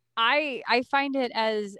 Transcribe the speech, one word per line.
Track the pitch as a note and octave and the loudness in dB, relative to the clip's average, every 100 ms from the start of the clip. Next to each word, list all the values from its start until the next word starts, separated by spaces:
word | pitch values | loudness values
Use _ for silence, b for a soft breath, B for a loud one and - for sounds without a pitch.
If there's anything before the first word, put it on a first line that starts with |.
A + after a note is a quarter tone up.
| _ - | _ 0
I, | A3+ D4 D4+ B3 - | 2 2 0 -4 0
I | A#3 | 0
find | B3+ C#4 C#4 C4+ | 2 0 0 -2
it | B3 | -2
as, | A3 A3 G#3+ G3+ | 0 0 -2 -6